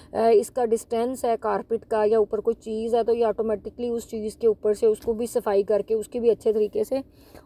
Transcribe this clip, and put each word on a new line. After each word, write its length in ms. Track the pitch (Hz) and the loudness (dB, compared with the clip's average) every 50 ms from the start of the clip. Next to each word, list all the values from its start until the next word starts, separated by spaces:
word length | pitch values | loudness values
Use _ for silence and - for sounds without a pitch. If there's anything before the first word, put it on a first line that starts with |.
| - - - | -16 -8 -2
अ, 140 | 214 220 | 0 4
इसका 380 | 226 233 202 240 - - 214 220 | 4 6 4 4 0 -2 -4 -2
distance 600 | 220 226 226 - - 240 226 233 254 262 247 - | 0 -2 -2 -4 -4 -4 -4 -2 -4 -4 -4 -2
है 120 | 233 226 | -2 -2
carpet 460 | 220 - 214 202 190 - - 233 214 - | -2 -2 -2 -2 -4 -4 -4 -6 -6 -4
का 200 | - 226 214 214 | -4 -2 0 2
या 160 | 214 226 226 | 2 4 2
ऊपर 200 | 208 - 226 214 | 2 0 -2 -4
कोई 140 | 202 233 226 | -2 -4 -4
चीज़ 420 | - - 220 220 220 226 233 226 | -4 -6 -8 -6 -6 -2 0 0
है, 80 | 233 220 | 0 2
तो 100 | 233 226 | 2 0
ये 100 | 233 233 | 2 0
automatically 680 | 214 196 - 220 220 214 196 196 220 - - 240 240 | 0 0 -2 -2 -2 -4 -4 -6 -10 -10 -8 -6 -4
उस 200 | 233 233 220 - | -4 -6 -6 -8
चीज़ 280 | 233 220 214 214 208 | -8 -8 -8 -8 -4
के 100 | - 233 | 0 0
ऊपर 260 | 226 208 - - 214 208 | 0 2 2 0 0 2
से 140 | 202 233 | 2 2
उसको 260 | 220 214 - - 240 226 | 2 2 2 -2 -4 -4
भी 140 | 214 240 | -4 -4
सफाई 360 | 226 - 240 - 220 202 196 202 | -4 -4 -2 0 0 2 2 2
करके 300 | 185 214 202 202 - 220 | 2 0 0 0 0 -2
उसकी 260 | 220 208 - - 247 | -4 -4 -4 -6 0
भी 100 | 226 233 | 2 2
अच्छे 240 | 208 - - 233 214 | 2 2 2 0 0
तरीके 300 | 220 214 208 - 214 214 | 2 0 0 -2 -2 -2
से, 200 | - 262 269 - - _ - - - - - - | -2 -4 -6 -6 -8 _ -20 -20 -20 -20 -20 -16